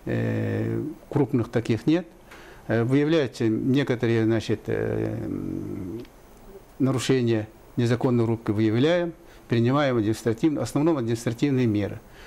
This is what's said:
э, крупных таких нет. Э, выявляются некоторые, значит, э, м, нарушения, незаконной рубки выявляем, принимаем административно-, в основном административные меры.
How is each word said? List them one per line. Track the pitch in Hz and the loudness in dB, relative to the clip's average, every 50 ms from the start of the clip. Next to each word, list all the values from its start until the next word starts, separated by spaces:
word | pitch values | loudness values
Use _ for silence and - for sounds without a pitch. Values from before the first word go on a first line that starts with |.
| - | -8
э, | 127 120 113 113 113 110 110 110 110 107 107 110 113 113 113 113 - - - - - | -4 -2 -2 -2 -2 -2 -2 -2 -2 -2 -2 -2 -2 -2 -4 -4 -6 -8 -12 -12 -4
крупных | - 139 139 - - 120 107 - | 0 0 0 2 2 0 0 0
таких | - 123 - - 117 104 - | -2 -2 0 0 -2 0 2
нет. | 160 156 175 180 - - - - - - - - - - - - | 2 0 0 0 -6 -14 -20 -20 -20 -20 -20 -20 -20 -20 -14 -4
Э, | - 110 113 | -2 0 0
выявляются | 117 123 135 143 147 151 165 165 139 120 - - 120 | 2 2 2 2 2 4 2 2 2 0 -2 0 0
некоторые, | 110 110 110 113 131 127 143 135 123 127 117 - 113 117 113 113 | 0 2 2 0 2 2 2 2 0 0 0 2 2 2 2 4
значит, | 113 113 113 - - 113 - - | 2 2 0 0 -2 -4 -4 -2
э, | - 52 52 55 57 55 55 55 55 55 - - | -4 -2 -2 -2 -2 -2 -2 -2 -2 -4 -4 -6
м, | - 50 50 50 50 50 50 - 50 50 50 92 90 101 117 - - - - - - - - - - - - - - - - | -6 -6 -6 -6 -6 -6 -6 -6 -8 -8 -8 -8 -10 -10 -12 -14 -16 -20 -20 -20 -20 -20 -20 -20 -20 -20 -20 -20 -20 -4 -2
нарушения, | 127 131 131 123 - - 135 131 120 117 117 107 104 - - - - - - | 0 0 0 0 0 2 2 2 4 2 2 0 -2 -6 -12 -20 -20 -8 -4
незаконной | - 123 117 120 117 - 135 120 120 113 | -2 0 0 2 0 2 2 2 2 2
рубки | 113 113 113 - - | 2 0 -2 -2 -2
выявляем, | 104 104 110 110 107 120 135 156 180 175 175 170 165 - - - - - - - | 0 2 2 2 2 2 2 4 2 2 0 -2 -6 -10 -18 -20 -20 -20 -6 -2
принимаем | - 117 117 120 135 147 147 135 127 120 | 0 2 2 2 2 2 2 2 2 2
административно-, | 104 107 113 - - 120 107 - - 160 143 - | 0 0 -2 -2 -2 -2 0 0 0 0 0 0
в | |
основном | 120 120 - 143 147 170 165 | -4 -2 -2 0 2 2 2
административные | 139 117 113 120 117 - 127 123 - 147 147 135 127 127 | 0 0 -2 -4 -2 -2 -4 -2 0 0 0 2 2 2
меры. | 113 104 104 98 95 101 - - - - - - | 2 2 0 0 -2 -6 -10 -14 -18 -20 -20 -20